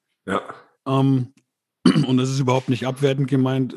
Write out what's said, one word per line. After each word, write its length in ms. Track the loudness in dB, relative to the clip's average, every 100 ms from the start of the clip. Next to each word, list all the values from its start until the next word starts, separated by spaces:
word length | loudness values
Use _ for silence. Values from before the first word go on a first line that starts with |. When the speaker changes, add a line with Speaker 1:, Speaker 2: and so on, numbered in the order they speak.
| _ _ -6
Speaker 1:
Ja. 160 | -4 -6 -16 -20 _ -2
Speaker 2:
Ähm, 440 | 0 2 0 -2 _ _ _ _ _ 2
<clears throat> 220 | 2 2
und 100 | 2
das 140 | 0
ist 80 | 0
überhaupt 300 | 0 0 0
nicht 180 | -4 -4
abwertend 420 | -2 0 0 0
gemeint, 460 | 0 0 -2 -4